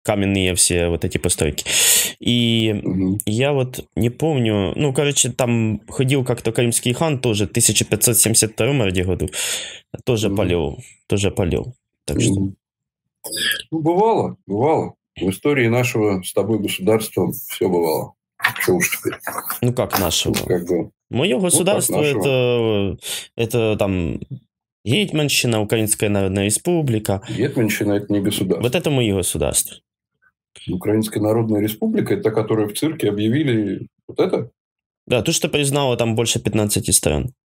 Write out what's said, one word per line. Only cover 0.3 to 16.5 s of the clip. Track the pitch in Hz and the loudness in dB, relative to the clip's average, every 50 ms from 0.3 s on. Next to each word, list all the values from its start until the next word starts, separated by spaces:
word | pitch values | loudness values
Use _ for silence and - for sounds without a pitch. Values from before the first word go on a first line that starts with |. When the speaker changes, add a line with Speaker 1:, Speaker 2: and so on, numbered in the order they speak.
| 98 98 92 92 90 | 2 2 2 2 2
Speaker 1:
все | - - - 90 87 85 87 | 2 2 2 2 2 2 0
вот | 85 80 - | 0 0 -2
эти | 82 - - | -2 -2 0
постройки. | - 87 - - 85 76 71 - - - - - - - - - - - - - | 0 0 0 0 -2 -2 -2 -4 -6 -4 -2 0 2 2 2 2 0 -2 -6 -4
И | - - 120 120 120 117 117 113 110 110 107 104 - | -2 0 2 2 2 2 2 2 2 0 0 -2 -2
Speaker 2:
Мгм. | - 92 92 95 92 95 104 - | -2 -2 0 0 0 0 -2 -2
Speaker 1:
я | - 107 113 131 143 147 | -2 -2 0 0 2 2
вот | 135 127 127 127 - - _ - | 0 -2 -2 -6 -12 -14 _ -2
не | - 107 120 | 0 0 0
помню, | 120 - 147 160 156 131 117 110 104 104 98 85 - | 0 0 -2 0 2 2 2 2 2 2 0 0 0
ну, | - 151 143 123 | 0 0 0 2
короче, | 156 147 143 139 - - 123 | 2 0 0 2 0 -2 -2
там | 120 - 131 120 120 117 113 110 107 - - - | 0 -2 0 2 2 2 2 0 0 -2 -6 -6
ходил | - - 135 131 143 139 123 | -2 0 0 2 2 2 2
как-то | 131 120 - - 113 | 0 -2 -2 -2 -2
крымский | 110 - 120 120 117 - - 127 120 | 0 2 2 2 2 0 0 0 0
хан | - 165 160 147 123 | 0 0 0 0 0
тоже | - 120 107 101 104 | 0 0 0 0 0
в | 90 | 0
тысяча | - 117 110 - 107 - 113 | 0 2 2 2 2 2 0
пятьсот | - - 107 - 123 117 - | 0 0 0 2 2 2 4
семьдесят | - 107 113 - 110 107 - | 2 2 2 2 2 0 0
втором | - 113 131 147 139 | 0 0 0 2 2
вроде | 110 95 90 95 90 | 2 2 0 0 0
году. | 95 90 - - - - - - - - - - - - - - _ - - - | 0 0 -2 -2 -4 -4 -6 -6 -6 -6 -6 -8 -10 -14 -18 -20 _ -18 -8 -2
Тоже | - 120 107 107 101 | 0 0 0 0 0
Speaker 2:
Мгм. | 98 98 | 0 0
Speaker 1:
палил, | 98 90 87 87 76 71 71 - - - - _ _ - | 0 2 2 0 0 -2 -4 -8 -14 -18 -20 _ _ -2
тоже | 110 101 98 92 | -2 0 0 0
палил. | - - 101 82 - 58 - - - _ _ _ _ _ - | 0 0 0 0 0 -2 -4 -6 -12 _ _ _ _ _ -8
Так | - - - | -4 -2 0
что | 117 - 98 101 | 2 2 2 0
Speaker 2:
Мгм. | 98 95 95 _ _ _ _ _ _ _ _ _ _ _ _ _ - - - - - - - - - - | 0 -2 -6 _ _ _ _ _ _ _ _ _ _ _ _ _ -14 -10 -8 -4 -4 -4 -4 -6 -6 -6
Ну, | 156 160 | -4 -2
бывало, | 147 160 175 185 214 226 220 156 98 90 90 - _ - | 0 2 2 4 4 4 4 2 0 -2 -4 -10 _ -6
бывало. | 98 107 123 156 156 113 - - - _ _ _ - - | -2 0 2 2 2 2 0 -2 -8 _ _ _ -8 -4
В | 170 190 | -2 -2
истории | 185 - - 147 147 135 120 113 | -2 0 0 0 2 2 2 2
нашего | 117 123 123 113 - 113 107 104 98 92 90 | 2 2 0 0 0 2 2 2 0 0 -4
с | - - | -4 -2
тобой | 104 98 107 | -2 0 0